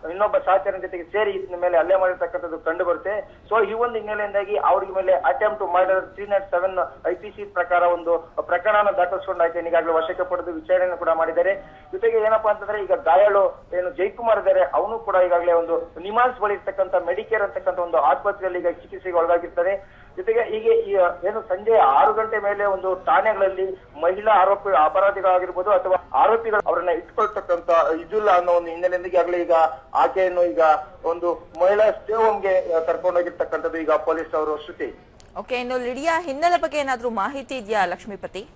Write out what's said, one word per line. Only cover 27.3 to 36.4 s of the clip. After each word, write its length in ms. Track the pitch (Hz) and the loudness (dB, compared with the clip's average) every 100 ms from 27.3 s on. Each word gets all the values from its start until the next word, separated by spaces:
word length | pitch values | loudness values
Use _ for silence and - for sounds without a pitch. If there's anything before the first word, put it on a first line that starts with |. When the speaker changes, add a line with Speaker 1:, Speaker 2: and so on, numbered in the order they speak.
| 208 - 175 170 165 147 160 | -4 -4 -4 2 2 2 -2
Speaker 1:
ಇದಿಲ್ಲ 380 | 165 214 208 180 | -4 0 4 4
ಅನ್ನೋ 140 | 180 | 4
ಒಂದು 160 | 175 170 | 0 0
ಹಿನ್ನೆಲೆಯಿಂದ 380 | 165 180 180 180 | -4 -2 -2 0
ಈಗಾಗಲೇ 320 | 175 170 175 | 0 0 -2
ಈಗ 140 | 165 165 160 - - | 2 4 4 0 -6
ಆಕೆಯನ್ನು 500 | 139 165 190 185 180 | 0 0 2 0 2
ಈಗ 180 | 175 165 160 151 - - 165 | 0 4 4 4 -2 -8 -6
ಒಂದು 280 | 175 175 | -2 -2
ಮಹಿಳಾ 580 | 165 - 165 180 208 214 | -4 -10 0 2 4 2
ಸ್ಟೇ 220 | - - | 2 -4
ಹೋಮ್‌ಗೆ, 600 | 180 220 202 190 185 180 | 2 2 2 0 0 0
ಆ, 60 | 165 | -2
ಕರ್ಕೊಂಡೋಗಿರ್ತಕ್ಕಂಥದ್ದು 960 | 165 160 180 175 175 - 160 160 160 165 | 0 -2 0 0 -2 -4 -4 -4 -4 -4
ಈಗ 140 | 156 | 0
ಪೊಲೀಸ್ 440 | 151 - 160 160 160 | 0 0 -2 -2 -4
ಅವರು 280 | 151 151 | -2 -6
ಶ್ರುತಿ. 540 | - - 135 - - - - - | -8 -10 -10 -10 -20 -20 -18 -16
Speaker 2:
ಓಕೆ, 220 | 208 247 | -6 -6
ಇನ್ನು 160 | 247 254 | -4 -4
ಲಿಡಿಯಾ 440 | 247 254 320 330 | -4 -4 -2 -2
ಹಿನ್ನೆಲೆ 400 | 339 269 | -4 -2